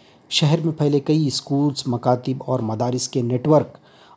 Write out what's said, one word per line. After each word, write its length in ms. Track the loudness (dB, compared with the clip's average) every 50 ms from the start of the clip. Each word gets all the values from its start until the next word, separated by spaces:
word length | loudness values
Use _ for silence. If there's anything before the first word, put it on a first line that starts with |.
| _ _ _ _ _ -6
शहर 300 | -2 0 2 2 2 2
में 120 | 0 -2
फैले 280 | -2 0 0 2 2 2
कई 300 | 2 2 2 2 2 0
schools, 540 | -2 -4 -4 -2 0 0 0 0 -2 -4 -4 -4
मकातिब 540 | -4 -2 0 0 0 0 0 -4 -6 -6
और 200 | -4 -4 -4 -4
मदारिस 440 | -2 -4 -4 -2 -2 -2 -2 -4 -4 -4
के 140 | -4 -2
network 580 | -2 -2 -2 0 2 4 4 4 4 0 -8 -20 _ -20 -20 -20 -20 -20 -8